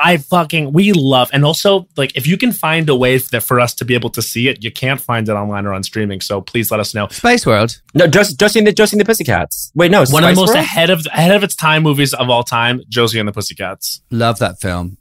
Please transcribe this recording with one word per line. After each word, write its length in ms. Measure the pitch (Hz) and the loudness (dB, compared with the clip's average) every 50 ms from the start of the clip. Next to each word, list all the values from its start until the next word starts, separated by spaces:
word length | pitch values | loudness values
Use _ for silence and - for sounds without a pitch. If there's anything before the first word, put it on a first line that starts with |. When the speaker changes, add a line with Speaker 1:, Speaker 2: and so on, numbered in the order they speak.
Speaker 1:
I 140 | 151 175 180 | 0 2 2
fucking, 560 | 160 139 - 180 175 160 147 170 160 151 135 | 0 -2 -2 0 0 0 0 -2 -4 -2 0
we 200 | 139 170 202 208 | 0 2 2 4
love, 380 | 196 165 135 135 131 127 123 - | 2 2 2 2 2 2 2 2
and 120 | - 139 147 | 2 2 2
also, 420 | 147 170 - - 202 196 185 180 - _ | 2 2 0 2 2 2 0 -2 -6 _
like, 200 | 147 139 131 - | -4 -4 -4 -4
if 100 | 143 123 | -4 -2
you 100 | 151 190 | -2 0
can 140 | 196 262 240 | 0 0 -2
find 380 | - - - 156 160 165 160 151 | -2 -2 -2 -2 0 0 2 2
a 80 | 135 | 2
way 180 | 123 127 127 131 | 2 2 2 2
f-, 120 | 127 - - | 0 -2 -4
that 140 | 123 113 | -4 -4
for 180 | - - 127 120 | -2 0 0 2
us 140 | 120 117 - | 2 0 -2
to 100 | - 120 | -4 -4
be 100 | 120 120 | -2 -2
able 160 | 120 120 117 | -2 -2 -4
to 120 | - 117 | -6 -6
see 260 | 110 - - 117 123 135 | -8 -6 -4 -2 -2 -2
it, 160 | 123 - 107 | -2 -4 -8
you 80 | 110 | -10
can't 280 | - - 131 131 139 135 | -8 -6 -4 -4 -4 -4
find 280 | - - 120 113 107 110 | -4 -4 -4 -2 -2 -2
it 40 | |
online 340 | 104 101 104 104 104 101 101 | -2 -4 -4 -4 -6 -6 -6
or 60 | 101 95 | -6 -6
on 100 | 95 95 | -6 -8
streaming. 360 | - - 110 107 101 98 92 | -8 -6 -4 -4 -4 -6 -8
So 200 | - - 104 98 | -8 -6 -6 -6
please 280 | 92 - - 120 107 - | -6 -4 -4 -4 -2 -2
let 80 | 113 107 | -2 -4
us 120 | 101 - | -4 -4
know. 140 | - 107 101 - | -6 -6 -6 -6
Speaker 2:
Spice 380 | - - - 240 247 240 - | -6 -2 0 0 2 2 2
World. 340 | 135 110 101 110 117 - - _ _ - | 2 2 2 2 0 -4 -8 _ _ 2
Speaker 3:
No, 140 | - 180 160 | 2 4 6
just 320 | 147 202 208 208 147 - | 6 4 2 2 0 0
Josie 180 | 202 208 - 233 | 0 2 4 4
and 80 | 208 | 2
the, 60 | 208 | 4
Josie 240 | 180 - 214 202 208 | 4 4 2 2 2
and 40 | 208 | 2
the 40 | 196 | 0
Pussycats. 680 | 226 226 - 165 127 101 85 82 - - - - - - | 2 0 0 0 0 0 0 -2 -4 -8 -10 -12 -6 0
Wait, 160 | 147 175 170 | 2 2 4
no, 60 | 196 196 | 4 4
Speaker 1:
One 40 | |
of 80 | 139 127 | 4 4
the 60 | 143 156 | 4 4
Speaker 3:
Spice 160 | 170 175 180 | 4 4 4
Speaker 1:
most 120 | 185 185 214 | 4 4 4
Speaker 3:
World? 100 | 233 165 | 2 2
Speaker 1:
ahead 320 | 156 - - 165 165 170 | 0 -2 0 0 0 2
of, 160 | 190 165 160 | 0 -2 -4
ahead 240 | 156 - 151 165 180 | -4 0 2 4 4
of 120 | 202 202 202 | 4 2 2
its 100 | - - | -2 -4
time 300 | - 160 156 156 156 160 | -2 0 0 2 2 2
movies 280 | 151 143 139 143 139 | 2 2 2 0 0
of 160 | 135 127 127 123 | 0 -2 0 0
all 140 | 120 120 | 0 0
time, 380 | 120 - 123 117 117 120 123 127 - - | 0 -2 -2 0 0 0 -2 -4 -6 -4
Josie 320 | 110 123 120 110 110 113 | -2 0 0 0 0 -2
and 80 | 104 104 | -4 -4
the 40 | |
Pussycats. 680 | 101 107 98 - 82 - 98 92 98 - - - - - _ _ | -4 -6 -8 -8 -10 -10 -10 -10 -10 -10 -10 -10 -10 -12 _ _
Speaker 2:
Love 300 | 120 113 113 117 113 - | -4 -2 0 0 0 -2
that 180 | 120 90 90 - | -4 -4 -4 -6
film. 380 | - 95 90 87 90 90 98 - | -6 -6 -4 -4 -6 -8 -12 -10